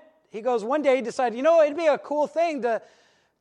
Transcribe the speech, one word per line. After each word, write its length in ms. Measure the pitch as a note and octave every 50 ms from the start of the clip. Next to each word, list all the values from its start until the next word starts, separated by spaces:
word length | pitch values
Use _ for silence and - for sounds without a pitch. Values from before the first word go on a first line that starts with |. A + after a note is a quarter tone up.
| - _ _ _ _ _
he 120 | - A3
goes, 220 | G#3 B3+ B3 A3+ G3
one 180 | A#3 C#4+ D#4
day 140 | C4 C#4 C4
he 60 | C4+
decided, 360 | G#3+ A#3 - - B3+ A#3 G#3+
"You 60 | B3 C4+
know, 180 | D#4+ E4+ E4
it'd 160 | D4+ D4 C#4+
be 100 | E4+ E4
a 120 | D4+ C4+ -
cool 260 | - - D4 D4 D4
thing 380 | - - D#4+ E4+ E4+ D4+ B3+ A3+
to, 180 | A#3+ A3 - - - _ _ _ _ _ _ _ _ _ _